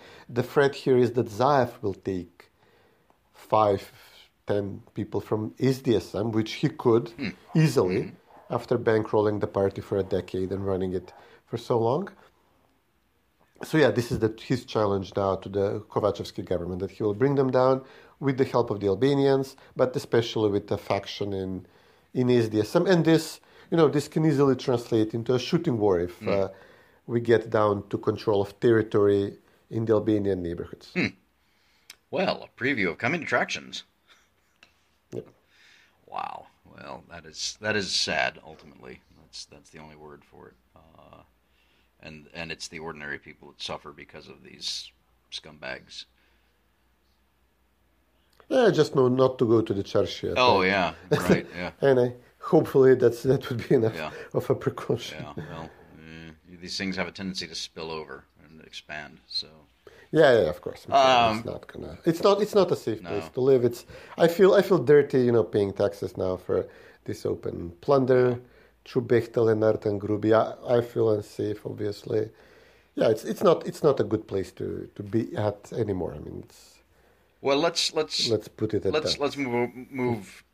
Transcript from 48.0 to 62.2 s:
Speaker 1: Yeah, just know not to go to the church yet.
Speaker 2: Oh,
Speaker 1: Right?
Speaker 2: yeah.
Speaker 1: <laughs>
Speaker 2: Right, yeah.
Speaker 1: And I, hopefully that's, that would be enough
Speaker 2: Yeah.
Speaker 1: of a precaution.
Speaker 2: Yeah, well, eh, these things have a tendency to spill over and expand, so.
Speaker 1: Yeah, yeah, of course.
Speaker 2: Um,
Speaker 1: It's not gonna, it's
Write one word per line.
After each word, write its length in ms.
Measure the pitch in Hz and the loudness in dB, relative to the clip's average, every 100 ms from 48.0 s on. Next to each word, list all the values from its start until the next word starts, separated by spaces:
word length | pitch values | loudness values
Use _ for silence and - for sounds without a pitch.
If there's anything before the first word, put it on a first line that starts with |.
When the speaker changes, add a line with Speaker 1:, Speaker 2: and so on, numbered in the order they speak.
| _ _ _ _ _ | _ _ _ _ _
Speaker 1:
Yeah, 200 | 262 226 | 4 4
just 240 | 151 147 131 | 4 2 2
know 120 | 127 | 2
not 320 | 127 131 - | 4 2 2
to 60 | 117 | 4
go 140 | 113 | 4
to 120 | 110 | 2
the 100 | 98 | -4
church 400 | 98 107 101 - | 0 0 0 -4
yet. 100 | 92 87 | -4 2
Speaker 2:
Oh, 240 | 127 101 | 4 4
Speaker 1:
Right? 80 | 92 | 4
Speaker 2:
yeah. 260 | 98 82 - | 2 0 -4
Speaker 1:
<laughs> 100 | - | -4
Speaker 2:
Right, 360 | 147 87 - - 87 | 0 2 2 0 -8
yeah. 160 | 87 - | -10 0
Speaker 1:
And 200 | 139 127 | 4 4
I, 120 | 123 120 - _ | 2 -2 -18 _
hopefully 560 | - 160 131 139 131 120 | 2 2 4 6 6 6
that's, 280 | 120 117 | 4 2
that 260 | 135 113 - | 0 0 -2
would 180 | 117 - | -8 0
be 80 | 131 | 2
enough 200 | 110 107 | 2 -4
Speaker 2:
Yeah. 160 | 76 - - | -10 -12 -6
Speaker 1:
of 160 | 131 - | -6 -2
a 60 | - | -2
precaution. 680 | - - - - - 76 | -4 -6 -6 -6 -6 -12
Speaker 2:
Yeah, 200 | 76 73 78 | -12 -14 -14
well, 200 | 82 80 - - 78 | -14 -14 -18 -20 -20
eh, 340 | 80 80 80 78 85 87 | -20 -18 -18 -20 -20 -18
these 160 | 90 - | -12 -6
things 180 | 95 90 | -4 -4
have 120 | 90 | -6
a 40 | |
tendency 360 | - 98 92 85 | -6 -10 -8 -10
to 80 | 80 | -12
spill 360 | - 82 80 | -12 -12 -10
over 320 | 80 73 67 - _ | -10 -10 -16 -20 _
and 180 | - 80 | -20 -20
expand, 580 | - - - 76 73 80 _ | -20 -20 -14 -14 -14 -20 _
so. 200 | - 76 78 _ _ - - - | -10 -10 -16 _ _ -20 -20 -2
Speaker 1:
Yeah, 200 | 151 147 | 4 6
yeah, 180 | 117 80 | 6 4
of 120 | - | -2
course. 260 | - - - | -10 -14 0
Speaker 2:
Um, 480 | 139 131 123 117 110 | 4 6 6 4 0
Speaker 1:
It's 80 | 117 | -6
not 220 | - - | -12 -14
gonna, 300 | - - - 170 | -16 -14 -4 -2
it's 180 | 170 | 2